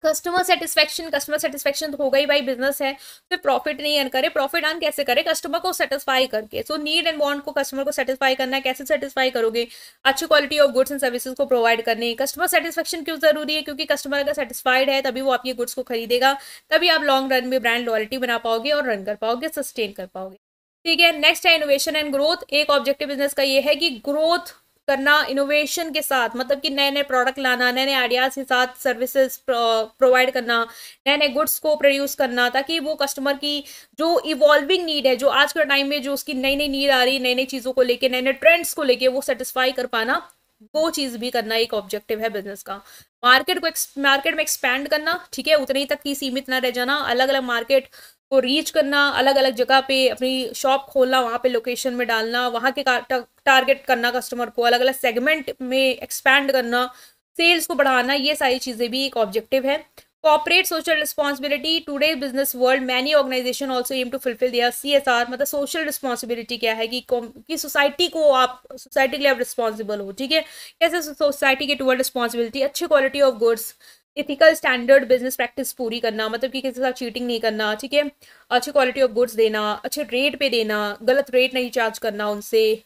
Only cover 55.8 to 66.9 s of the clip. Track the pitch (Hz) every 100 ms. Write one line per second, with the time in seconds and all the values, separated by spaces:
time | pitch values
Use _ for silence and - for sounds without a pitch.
55.8 | 269 247 - - 269 269 277 262 240 240
56.8 | 254 - - _ _ - 339 349 - 294
57.8 | 277 254 247 285 269 294 277 254 262 226
58.8 | 240 254 269 254 208 202 214 269 262 294
59.8 | - - _ _ 311 302 302 349 - 320
60.8 | 320 311 302 - 285 277 277 277 302 320
61.8 | 330 285 302 320 269 254 277 254 254 262
62.8 | 254 254 262 302 262 254 247 247 277 254
63.8 | 240 269 247 262 262 226 254 240 240 240
64.8 | 277 285 277 240 240 254 277 294 285 349
65.8 | 302 - 269 233 220 233 226 240 226 220
66.8 | 226